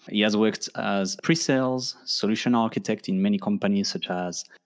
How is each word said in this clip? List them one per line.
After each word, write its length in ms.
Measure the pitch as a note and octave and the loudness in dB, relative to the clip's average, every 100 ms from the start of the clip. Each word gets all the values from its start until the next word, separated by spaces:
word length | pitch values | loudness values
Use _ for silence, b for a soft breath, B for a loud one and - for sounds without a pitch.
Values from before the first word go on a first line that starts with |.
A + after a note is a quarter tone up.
| - | -6
He 140 | G#2+ | 2
has 120 | G#2 | 2
worked 360 | G#2 A2 G#2 - - | 4 2 2 -6 -6
as 400 | G#2 G2+ F#2+ - | -2 -2 -2 -2
pre-sales, 720 | - E3 - C3+ B2+ B2+ C3 - - | 0 0 2 2 2 -2 -4 -8 -6
solution 480 | - G2+ A2 - | -2 0 0 2
architect 560 | A#2+ A2+ - G2+ G#2+ - | 2 2 0 -4 -4 -2
in 100 | F#2+ | 0
many 180 | G2+ G2+ | 2 2
companies 520 | G#2+ G2+ G2+ G2+ G2 | 0 0 2 0 0
such 180 | F2+ - | -4 -6
as 360 | F2+ F2+ F2 - b | -4 -4 -8 -12 b